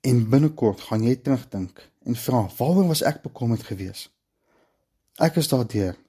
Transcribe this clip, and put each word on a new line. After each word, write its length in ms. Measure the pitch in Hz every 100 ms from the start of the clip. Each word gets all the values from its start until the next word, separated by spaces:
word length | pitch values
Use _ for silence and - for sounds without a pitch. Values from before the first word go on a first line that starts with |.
| 135
en 140 | 123 110
binnekort 540 | 135 151 156 113 101 -
gaan 120 | 110
jy 140 | 113 127
terugdink 640 | 143 131 - 98 95 - - _ -
en 80 |
vra, 300 | 120 - 127 98 -
"Waaroor 280 | 131 180 180
was 100 | 156
ek 200 | - 151
bekommerd 440 | - - 117 113 -
gewees?" 420 | 95 95 - - _ _ _ _ _ _ _ _ _ _ -
Ek 180 | 160 165
is 120 | 151
daardeur 480 | 131 117 104 95 -